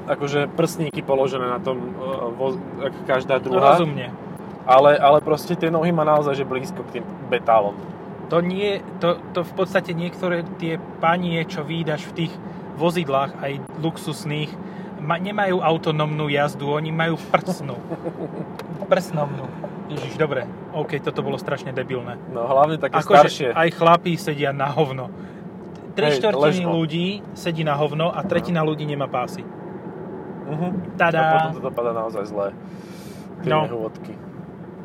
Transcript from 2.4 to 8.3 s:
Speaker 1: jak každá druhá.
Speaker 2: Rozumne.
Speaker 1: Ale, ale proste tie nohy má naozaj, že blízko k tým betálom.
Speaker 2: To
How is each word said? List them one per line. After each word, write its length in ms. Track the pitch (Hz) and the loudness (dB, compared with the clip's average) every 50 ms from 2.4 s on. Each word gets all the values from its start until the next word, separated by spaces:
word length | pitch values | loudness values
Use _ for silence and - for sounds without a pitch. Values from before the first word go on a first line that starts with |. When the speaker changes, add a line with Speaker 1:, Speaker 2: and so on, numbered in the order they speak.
| 131 135 131 - - - - 127 | -2 -2 -2 -2 -6 -8 -8 -6
Speaker 1:
jak 160 | 135 135 127 - - | -6 -6 -6 -4 -2
každá 300 | - 135 127 127 - 135 | 0 0 2 2 2 0
druhá. 380 | 127 - 131 127 127 135 139 151 | 0 2 2 4 6 8 8 8
Speaker 2:
Rozumne. 340 | 175 170 151 143 135 123 123 - - - - - - - - - - - | 8 6 2 -2 -4 -6 -8 -8 -12 -12 -12 -12 -12 -12 -12 -12 -2 4
Speaker 1:
Ale, 340 | 127 127 131 143 147 147 | 8 8 10 10 10 8
ale 240 | - 151 139 147 151 | 8 8 8 8 8
proste 320 | 147 156 156 147 - - 180 | 6 4 0 0 0 -2 -2
tie 160 | 175 170 160 | 0 0 2
nohy 220 | 165 165 156 175 | 2 2 2 2
má 140 | 175 160 151 | 4 4 4
naozaj, 280 | 151 151 151 147 147 135 | 6 6 4 4 2 2
že 100 | 135 135 | 0 0
blízko 360 | 131 131 127 127 - - 127 120 | -2 -2 -4 -4 -6 -8 -8 -10
k 140 | - - 120 | -8 -8 -8
tým 60 | 110 - - - - | -8 -8 -10 -10 -4
betálom. 500 | - 123 120 - 117 113 110 101 101 95 95 - - - - - - - - - | -2 -2 0 4 6 6 6 4 2 -2 -6 -10 -12 -12 -12 -12 -12 -12 -10 -6
Speaker 2:
To 140 | - | 0